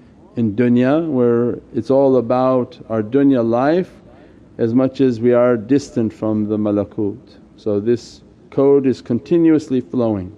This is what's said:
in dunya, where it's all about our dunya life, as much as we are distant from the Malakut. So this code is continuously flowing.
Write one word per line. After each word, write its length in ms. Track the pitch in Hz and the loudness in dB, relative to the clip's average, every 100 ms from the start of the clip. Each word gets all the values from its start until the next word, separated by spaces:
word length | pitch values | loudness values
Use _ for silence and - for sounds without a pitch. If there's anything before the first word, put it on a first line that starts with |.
| - - - - | -20 -20 -14 -6
in 200 | 113 101 | -4 0
dunya, 500 | 123 120 127 151 165 | 2 2 2 0 -2
where 520 | 131 120 117 120 98 - | 0 2 2 0 -4 -8
it's 160 | 117 107 | -8 0
all 260 | 131 139 131 | 2 4 2
about 640 | 117 127 131 131 120 - - | 0 0 0 0 -2 -10 -8
our 140 | 113 | -6
dunya 440 | 107 135 139 131 113 | -2 2 2 2 0
life, 460 | 117 139 170 175 - - - - - - - | 0 0 0 -2 -10 -20 -20 -20 -20 -16 -4
as 160 | 117 | -2
much 300 | 120 131 131 | 0 0 2
as 180 | 135 113 | 0 2
we 140 | 120 | 2
are 220 | 120 123 120 | 4 2 0
distant 560 | 104 139 139 - 110 | 0 -2 -2 -4 -4
from 340 | - 110 107 104 | -4 -4 -2 -2
the 80 | 107 | -2
Malakut. 640 | 107 101 98 - 101 - - - - - | -2 -2 -4 -6 -6 -8 -16 -20 -20 -12
So 220 | 110 101 | -4 -2
this 440 | 107 120 - - - - - | 0 -2 -4 -20 -20 -20 -10
code 380 | - 139 143 131 | -2 2 2 2
is 160 | 131 | -2
continuously 800 | - 120 - 170 165 151 151 127 | -4 -6 0 2 4 2 0 -4
flowing. 520 | 120 127 113 104 90 | -4 -2 -2 -2 -6